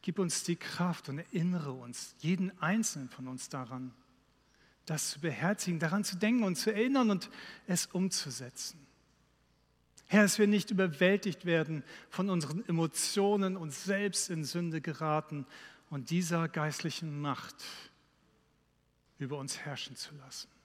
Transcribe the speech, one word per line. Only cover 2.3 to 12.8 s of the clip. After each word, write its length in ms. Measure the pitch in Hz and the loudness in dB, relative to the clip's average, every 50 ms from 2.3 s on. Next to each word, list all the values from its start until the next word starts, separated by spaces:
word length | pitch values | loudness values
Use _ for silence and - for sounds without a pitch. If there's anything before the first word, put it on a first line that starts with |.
| 185 175 185 190 185 - | 2 2 2 -2 -2 -2
einzelnen 500 | 151 156 202 226 214 - - 151 131 123 | 0 2 2 2 2 0 -2 -4 -8 -8
von 180 | - - 127 | -10 -10 -8
uns 220 | 127 127 127 - - | -8 -8 -8 -8 -8
daran, 440 | - 135 131 120 131 127 131 127 123 _ _ _ _ _ _ _ _ _ _ _ _ _ _ _ _ _ _ | -8 -8 -6 -6 -8 -8 -8 -10 -12 _ _ _ _ _ _ _ _ _ _ _ _ _ _ _ _ _ _
das 260 | - 156 147 - - | -4 -4 -2 -2 -4
zu 80 | - 143 | -6 -2
beherzigen, 600 | 151 165 135 104 156 185 208 - - 185 170 156 | -4 -4 -2 0 0 0 0 0 0 -2 0 0
daran 240 | 170 156 170 208 202 | 0 0 0 0 0
zu 140 | - 196 | -2 -2
denken 260 | 170 214 214 240 247 220 | 0 2 4 4 4 4
und 120 | 190 175 | 2 0
zu 180 | - - 214 214 | 2 0 0 2
erinnern 380 | 208 233 262 277 269 247 214 | 2 2 4 6 6 6 6
und 180 | 202 170 - - - - - - - - _ | 4 2 0 -8 -14 -16 -16 -16 -18 -14 _
es 180 | - 180 170 - | 0 0 0 0
umzusetzen. 960 | - - 180 190 190 - - - 147 120 - 127 123 - - - - - 156 139 _ _ _ _ _ _ _ _ _ _ _ _ _ _ _ _ _ _ _ _ _ _ - _ - | -2 0 0 0 0 0 -2 -4 -6 -8 -8 -10 -12 -10 -10 -10 -10 -10 -14 -20 _ _ _ _ _ _ _ _ _ _ _ _ _ _ _ _ _ _ _ _ _ _ -20 _ 6
Herr, 120 | - 208 208 | 8 8 8
dass 160 | 196 - - | 8 6 6
wir 80 | 214 | 6
nicht 240 | 202 208 208 - - | 6 6 4 2 2
überwältigt 720 | 214 185 190 180 147 - 180 185 202 196 - 214 - - - | 2 2 2 2 4 4 6 6 6 4 2 -2 -4 -2 0
werden 380 | 175 165 160 156 151 160 147 - - - - - - | 2 4 4 2 0 -2 -6 -6 -10 -18 -20 -18 -10
von 200 | - - 185 202 | -4 -2 0 2
unseren 380 | 185 175 147 135 147 190 247 | 2 0 0 -2 -6 -6 -2
Emotionen 880 | - 170 165 | 0 2 2